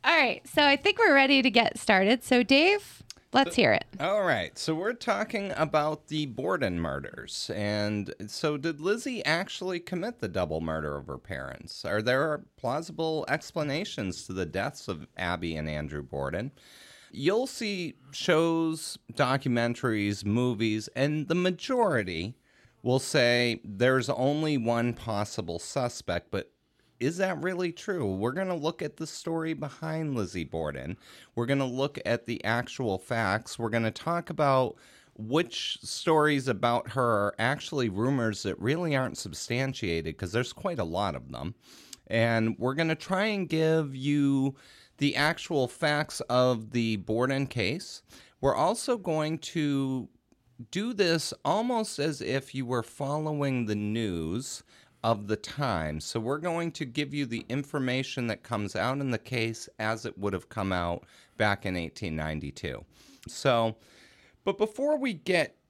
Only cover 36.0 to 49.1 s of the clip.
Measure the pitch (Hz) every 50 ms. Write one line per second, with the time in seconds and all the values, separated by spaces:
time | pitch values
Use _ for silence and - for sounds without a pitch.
36 | - 170 160 156 151 151 147 139 123 131 117 95 123 120 120 120 - 120 - 135
37 | 127 120 113 101 101 101 - - 110 123 143 143 - - - 143 123 110 92 98
38 | 113 131 143 131 117 110 104 - - 101 - - 95 113 147 165 180 165 143 131
39 | 131 120 - - - 98 - - - - 120 123 135 135 131 - - 90 82 82
40 | 78 80 76 - 98 87 85 117 127 - - - - 196 175 131 95 80 82 92
41 | 104 95 76 64 60 65 64 60 69 90 113 _ _ - - - - - - -
42 | _ - - 117 113 117 117 113 113 113 - - 113 127 135 147 165 160 160 160
43 | - - 190 185 208 220 214 202 190 139 160 160 160 160 160 160 156 139 135 131
44 | 131 143 143 147 143 139 139 135 135 139 135 - - - - - - - _ -
45 | 139 143 - - 147 151 165 - - - 170 143 127 120 - - 165 147 147 147
46 | 151 - - - - - 120 127 127 127 127 113 110 107 120 120 117 113 110 104
47 | - - 110 113 123 131 135 135 139 131 - 120 98 92 131 202 - - - -
48 | _ _ - - - - _ _ - 139 - - 147 175 220 233 - - 240 220
49 | 185 180